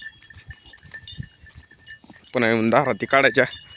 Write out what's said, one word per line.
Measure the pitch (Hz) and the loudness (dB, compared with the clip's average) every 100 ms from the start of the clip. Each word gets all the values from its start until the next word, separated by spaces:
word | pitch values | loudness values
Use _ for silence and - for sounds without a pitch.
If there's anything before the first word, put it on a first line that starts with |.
| - - - - - - - - - - - - - _ - - - - - - - - _ | -18 -20 -20 -20 -20 -20 -20 -20 -20 -20 -18 -16 -16 _ -20 -20 -20 -20 -20 -20 -20 -20 _
पुन्हा | 123 113 | -2 0
येऊन | 113 113 | 0 2
धारा | 120 131 | 2 0
ती | 104 117 | -4 0
काढायच्या. | 135 135 131 127 - - | 2 4 2 0 -2 -20